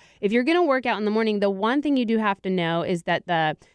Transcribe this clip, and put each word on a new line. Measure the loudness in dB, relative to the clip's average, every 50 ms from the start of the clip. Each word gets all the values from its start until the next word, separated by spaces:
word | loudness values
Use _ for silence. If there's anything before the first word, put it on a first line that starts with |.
| -18 -20 _ _
If | -2 0 0
you're | 2 2
gonna | 2 2 2 2
work | 2 0 0 0
out | -2 -2 -2
in | -2
the | 0
morning, | 0 0 0 0 0 0
the | 0 0
one | 0 0 0 0 0 0
thing | 0 0 0
you | 0 0
do | 0 0
have | 0 0 0 -2 -2
to | -4 -2
know | -2 0 0 0 0 -2
is | 0 -2 -2 -4 -2
that | -2 -4 -4 -2
the, | -2 -2 0 0 0 -2 -6 -12 _ _